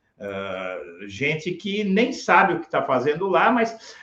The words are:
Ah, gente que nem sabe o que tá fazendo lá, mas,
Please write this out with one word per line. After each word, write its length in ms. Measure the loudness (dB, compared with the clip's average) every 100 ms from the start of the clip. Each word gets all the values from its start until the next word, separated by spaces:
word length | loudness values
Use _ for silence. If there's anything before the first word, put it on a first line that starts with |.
| _ -14
Ah, 580 | -10 -8 -6 -6 -8 -8 -12 -14 -14
gente 440 | -4 -2 -2 -4
que 320 | -6 -4 -4
nem 280 | 0 2 2
sabe 420 | 0 4 6 6 2
o 40 |
que 80 | -2
tá 140 | -2
fazendo 440 | 0 0 0 0 2
lá, 240 | 4 4
mas, 440 | 4 0 -4 -16 -18